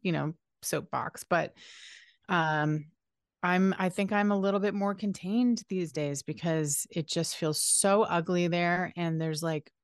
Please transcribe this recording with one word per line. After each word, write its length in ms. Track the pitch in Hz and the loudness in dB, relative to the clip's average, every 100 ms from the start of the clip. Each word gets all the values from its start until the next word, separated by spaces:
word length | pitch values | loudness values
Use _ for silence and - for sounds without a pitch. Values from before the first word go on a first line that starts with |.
you 100 | 185 | -2
know, 220 | 156 143 170 _ _ | 0 -2 -6 _ _
soapbox, 600 | - 151 - 131 - - | -4 -4 -4 -4 -4 -8
but, 300 | - 175 160 - - - - - - _ - | 0 0 0 -8 -20 -20 -20 -20 -20 _ -2
um, 580 | 185 160 156 151 151 151 _ _ _ _ _ | 0 2 2 2 0 -4 _ _ _ _ _
I'm, 320 | 180 180 190 185 | 0 4 4 2
I 120 | 185 | 0
think 200 | 175 196 | 0 0
I'm 200 | 208 208 | 2 2
a 60 | 202 | 2
little 200 | 196 202 | 2 2
bit 160 | 202 | 0
more 200 | 202 202 | 0 -2
contained 680 | 196 208 190 180 220 247 226 - | -2 -4 -4 -2 2 2 0 -2
these 240 | 190 170 | -4 -2
days 300 | 156 147 143 | -2 -4 -4
because 640 | - 156 170 160 151 143 - | -6 -4 0 0 0 -2 -4
it 160 | - 156 | -6 -2
just 300 | - 165 - | -2 -2 -2
feels 260 | 156 151 | -2 0
so 400 | - - 196 202 | 0 2 4 4
ugly 460 | 220 170 170 180 175 | 2 0 0 0 2
there. 440 | 175 175 175 175 - | 2 2 0 -2 -4
And 240 | 170 160 | -2 -2
there's, 220 | 160 156 | -2 -2
like, 280 | 165 156 - _ | -2 -4 -6 _